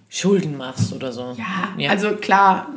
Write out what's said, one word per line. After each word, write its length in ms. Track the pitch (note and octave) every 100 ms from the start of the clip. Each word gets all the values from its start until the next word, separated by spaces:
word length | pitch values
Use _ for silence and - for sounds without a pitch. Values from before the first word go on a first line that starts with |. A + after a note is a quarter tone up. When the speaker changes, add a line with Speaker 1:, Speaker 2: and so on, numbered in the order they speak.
| _
Speaker 1:
Schulden 480 | - F#3 G3 D#3 C#3
machst 360 | B2+ - -
oder 180 | - C3
so. 240 | A#2 B2 A3+
Speaker 2:
Ja, 320 | G#3 F#3+ - -
Speaker 1:
Ja. 120 | C#3+
Speaker 2:
also 240 | G3 G#3 -
klar, 520 | - G3 G3 F#3 -